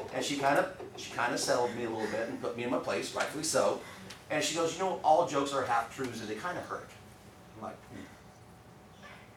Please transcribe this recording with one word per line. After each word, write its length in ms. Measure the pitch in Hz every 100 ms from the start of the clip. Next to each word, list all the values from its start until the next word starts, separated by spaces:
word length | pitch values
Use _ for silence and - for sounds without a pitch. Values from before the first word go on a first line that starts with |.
| -
and 100 | 131
she 120 | 139 139
kinda, 360 | 139 170 - - - -
she 120 | -
kinda 260 | 113 127 -
settled 360 | 143 127 120 117
me 100 | 113
a 40 |
little 160 | 113 107
bit 180 | - -
and 100 | -
put 160 | - 120
me 80 |
in 60 | 123
my 80 | -
place, 380 | - 101 - -
rightfully 280 | - 151
so. 380 | - - 101 120 - - - - -
And 140 | 151
she 100 | 139
goes, 200 | 165 165 175
"You 60 |
know, 160 | 190 170
all 220 | 151 160 147
jokes 240 | 139 139
are 100 | 135
half 320 | 123 120 - 139
truths, 240 | 123 113
and 100 | 107
they 60 | 107
kinda 260 | 175 - -
hurt." 220 | 95 - - - - - - - 110
I'm 60 |
like, 140 | - - -
"Hmm. 140 | 104 - - - - - - - - - - - - -